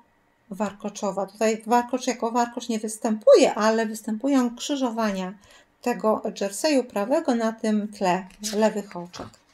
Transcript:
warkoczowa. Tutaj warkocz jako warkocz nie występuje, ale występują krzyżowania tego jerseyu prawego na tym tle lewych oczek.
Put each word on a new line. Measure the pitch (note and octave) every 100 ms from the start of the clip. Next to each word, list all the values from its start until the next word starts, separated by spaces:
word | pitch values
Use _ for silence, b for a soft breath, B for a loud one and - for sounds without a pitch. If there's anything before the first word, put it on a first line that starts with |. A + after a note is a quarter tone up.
| _ _ _ _ -
warkoczowa. | F#3+ G3+ G3 G3+ - G3+ F#3 F#3+
Tutaj | - A3 A3 G#3+
warkocz | A#3+ A#3+ B3+ C4
jako | A#3 A3+
warkocz | A#3+ A#3+ B3 -
nie | A3
występuje, | A3 - A#3 G#3+ C5+ A#4 A#3 A3+
ale | A3 A3 A3
występują | A3 - G#3+ C#4 C4+ A#3+ A#3+
krzyżowania | - C#4 B3+ A3+ G#3+ F#3+ F#3 G#3 b b b _
tego | B3 F#3 G#3+ G#3+ G#3+ -
jerseyu | G3 - D#4 C4+
prawego | A#3+ G3+ G3+ D#4 D4 A#3
na | A3+
tym | A3+ A3 G#3+ G#3
tle | - F#3+ F3+ F#3+ - G#3+
lewych | G#3 G#3+ G#3+ F#3+ F3
oczek. | F3 - A2+ - _